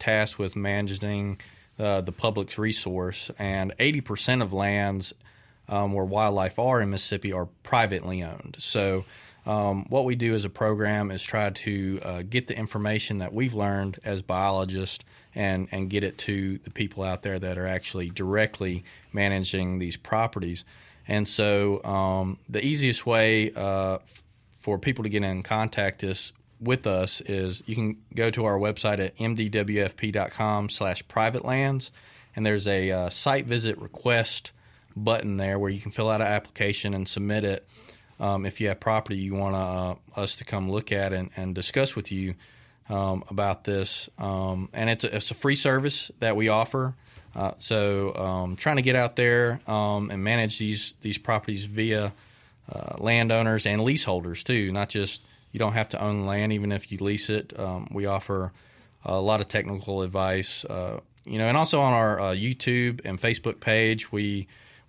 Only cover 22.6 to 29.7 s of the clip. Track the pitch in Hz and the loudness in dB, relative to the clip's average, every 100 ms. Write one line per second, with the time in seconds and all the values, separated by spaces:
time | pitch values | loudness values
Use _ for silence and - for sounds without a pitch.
22.6 | 139 147 135 117 - 113 110 110 107 - | 0 2 2 2 2 6 6 6 4 0
23.6 | 98 95 95 92 - - - _ _ _ | 0 0 0 -2 -6 -20 -20 _ _ _
24.6 | - 98 139 120 107 104 98 95 - 110 | -2 -2 0 -2 -2 0 0 -2 0 0
25.6 | 110 - 98 - 98 95 - - _ - | 0 0 0 0 -4 -4 -8 -14 _ -6
26.6 | 117 127 110 92 95 - - 98 92 95 | 0 0 2 2 0 -2 -4 -2 -2 -4
27.6 | - 113 107 110 - - 113 113 110 98 | -6 -2 -2 -2 -6 0 0 2 2 4
28.6 | 104 104 110 104 95 - 113 113 107 107 | 2 2 0 2 0 -2 -2 0 0 0
29.6 | 101 | 0